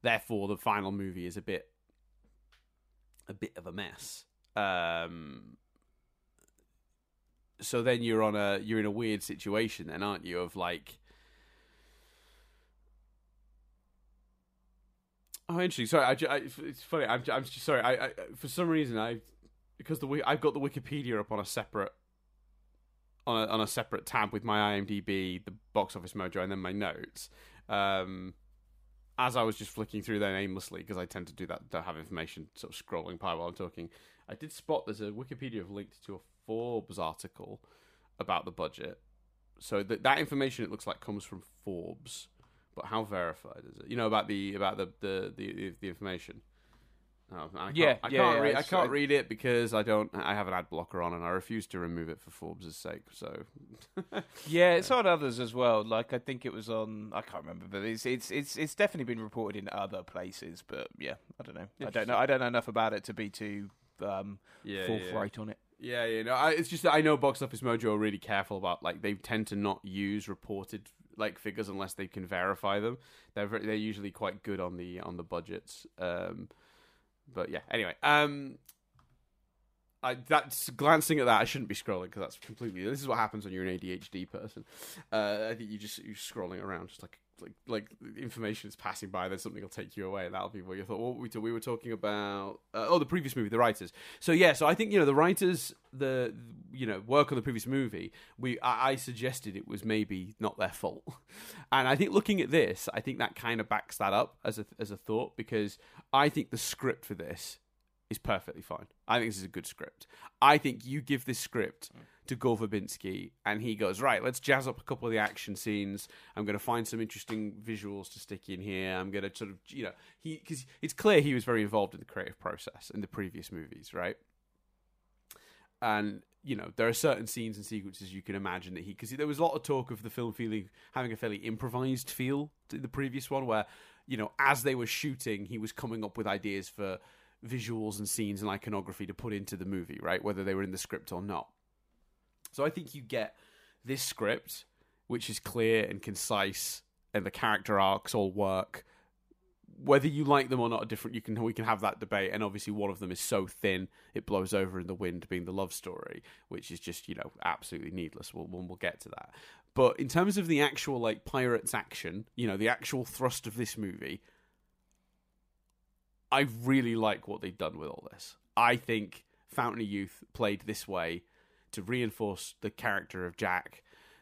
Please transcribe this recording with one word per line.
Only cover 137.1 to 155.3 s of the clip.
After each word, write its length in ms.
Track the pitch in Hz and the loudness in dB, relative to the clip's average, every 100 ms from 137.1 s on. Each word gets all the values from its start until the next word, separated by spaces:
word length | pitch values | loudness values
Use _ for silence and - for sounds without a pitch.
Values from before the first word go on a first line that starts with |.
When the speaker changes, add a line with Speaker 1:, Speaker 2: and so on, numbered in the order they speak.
| - _ _ 120 | -20 _ _ -6
Speaker 1:
visuals 520 | 123 110 113 107 98 | -6 -2 -2 -2 -4
and 100 | 101 | -4
scenes 340 | - 104 101 | -2 -2 -2
and 80 | 104 | -2
iconography 560 | 95 - 104 90 90 92 | -2 -2 -4 -4 -10 -10
to 80 | |
put 180 | 85 120 | -8 -6
into 240 | 101 98 95 | -6 -6 -8
the 100 | 92 | -4
movie, 340 | 95 85 - | -4 -4 -6
right? 220 | 82 92 | 0 0
Whether 180 | 101 95 | 0 -2
they 120 | 98 95 | 0 0
were 80 | |
in 80 | 98 | -2
the 60 | 92 | -6
script 340 | - - - | -6 -8 -6
or 100 | 90 | -8
not. 260 | 101 82 - _ _ _ _ _ _ _ _ _ - - | -4 -6 -8 _ _ _ _ _ _ _ _ _ -14 -2
So 80 | |
I 60 | 147 | -2
think 240 | 156 143 | -2 -10
you 80 | 143 | -14
get 340 | 113 127 107 - _ _ _ _ | -6 -4 -4 -8 _ _ _ _
this 180 | 117 135 | -6 -4
script, 640 | - - 107 120 - - - _ _ _ - | -4 0 0 0 -4 -14 -14 _ _ _ -6
which 200 | 120 - | -4 -4
is 80 | 110 | -6
clear 460 | - 120 113 113 | -4 2 6 6
and 160 | 95 98 | 4 -4
concise, 800 | - 98 - 104 98 - - - _ _ _ | -8 -6 0 2 2 0 -6 -8 _ _ _
and 120 | 104 92 | -2 -2
the 40 | |
character 480 | - 117 107 98 101 | 0 4 4 4 6
arcs 360 | 95 98 - | 6 4 0
all 180 | 117 98 | 0 0
work. 520 | 98 98 95 98 - - _ _ _ _ _ _ _ - - | 2 2 2 -2 -8 -16 _ _ _ _ _ _ _ -20 -6
Whether 240 | 135 139 147 | 6 8 8
you 160 | 147 | 2
like 240 | 143 143 127 | 6 6 6
them 120 | 131 | 2
or 100 | 117 | 2
not 120 | 113 | 0
are 40 | 113 | -2
different. 280 | 110 113 | -6 -6
You 60 | 113 | -8
can, 220 | - 110 | -4 -2
we 100 | 113 | -2
can 140 | 110 117 | 0 0
have 160 | 107 | 2
that 180 | 104 - | 2 -2
debate. 300 | 101 101 95 | -2 0 0
And 100 | 104 | 0
obviously 300 | 104 101 104 | -2 -4 -6
one 180 | 104 101 | -2 -2
of 80 | 98 | -2
them 140 | 98 | -6
is 80 | 90 | -4
so 260 | - 101 92 | 0 0 0
thin, 420 | - 104 92 95 _ - | 0 0 0 -2 _ -8
it 100 | - | -8
blows 300 | - 101 92 | 0 0 2
over 260 | 101 95 92 | 0 0 -4
in 60 | 90 | -6
the 80 | |
wind, 340 | 90 92 87 | -4 -4 -6
being 160 | - | -6